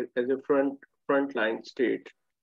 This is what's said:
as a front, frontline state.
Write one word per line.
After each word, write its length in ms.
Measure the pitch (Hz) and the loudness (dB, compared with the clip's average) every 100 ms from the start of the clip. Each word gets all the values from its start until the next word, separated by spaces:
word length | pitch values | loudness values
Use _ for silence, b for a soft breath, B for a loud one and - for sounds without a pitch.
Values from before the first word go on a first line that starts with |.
| 123 123 | -2 -2
as 120 | 123 | -2
a 120 | 131 - | -2 2
front, 320 | 139 139 139 - _ - | 2 2 -2 -14 _ -2
frontline 560 | 139 139 123 110 117 - | 0 0 0 -2 -2 -6
state. 420 | - 113 113 - - _ _ | -2 0 0 -6 -20 _ _